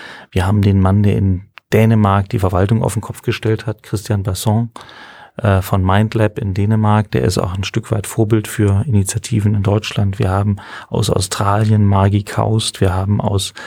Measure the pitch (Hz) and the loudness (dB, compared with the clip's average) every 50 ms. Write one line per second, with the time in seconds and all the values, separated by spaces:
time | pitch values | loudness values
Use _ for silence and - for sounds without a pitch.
0 | - - - - - - - 95 90 95 104 107 98 104 98 98 95 92 95 104 | -18 -18 -20 -20 -14 -6 -4 -2 0 2 2 2 2 4 4 4 4 4 4 4
1 | 104 101 101 107 104 98 92 90 95 - _ - - _ - 110 110 110 113 110 | 2 2 2 2 2 0 0 -2 -4 -10 _ -20 -8 _ 2 2 4 4 4 4
2 | 107 98 98 101 98 - - 107 95 92 92 90 95 101 113 110 90 90 - 113 | 4 4 2 2 0 -2 -2 -2 0 0 2 2 2 2 2 0 0 -2 -4 -4
3 | - - - - - - 113 - - 110 110 104 - - 110 - - - - 104 | -6 -8 -10 -10 -6 -6 -6 -4 -2 -2 -2 -2 -4 -6 -10 -10 -10 -8 -8 -6
4 | - - 107 101 98 - 95 - - 117 104 113 117 117 - - - - - - | -4 -2 -4 -2 -2 -2 -4 -2 0 0 0 0 0 -2 -6 -14 -20 -20 -20 -20
5 | - - - - - - _ - - 104 98 95 92 - - 98 92 92 95 101 | -20 -20 -20 -20 -20 -20 _ -4 0 2 2 2 0 0 -2 0 2 2 2 2
6 | 107 107 - 113 110 104 - - - 101 92 95 101 104 110 110 110 107 104 107 | 2 2 0 0 0 0 0 -2 -6 -4 -2 -2 0 0 2 2 2 2 2 2
7 | 107 - - 123 123 117 98 - 90 87 92 95 95 - - 113 104 - 110 110 | 0 0 0 0 0 0 0 0 -2 -2 -4 -6 -6 -6 -6 -6 -4 -4 -4 -4
8 | 98 - - - 113 104 113 110 104 - - - 107 101 98 98 104 156 113 101 | -4 -4 -2 -2 0 0 0 0 -2 -2 -2 0 0 2 2 2 0 0 0 0
9 | 98 98 - 107 - - - 110 101 107 107 101 98 104 101 107 104 - - - | 0 0 -2 -6 -6 -4 -2 0 0 0 0 0 0 0 0 0 -2 -4 -4 -2
10 | 101 98 98 - 110 95 92 98 101 104 101 98 - - - - - - - - | -2 -2 0 0 -2 0 0 0 0 0 -2 -4 -6 -14 -18 -18 -12 -6 -4 -2
11 | 110 101 - - 98 - - - 101 101 101 104 110 107 110 104 104 101 101 98 | -2 0 0 -2 -2 -2 -4 -2 0 0 2 2 2 2 2 4 4 4 4 4
12 | 98 101 98 104 101 - - - 110 107 110 110 - - - - - 92 87 92 | 4 4 2 0 -2 -2 -4 -2 -2 0 0 -2 -2 -4 -4 -2 -2 0 0 0
13 | 95 95 104 98 - - 101 98 - - - - - | -2 0 -2 -2 0 -2 -2 -2 -4 -6 -10 -14 -18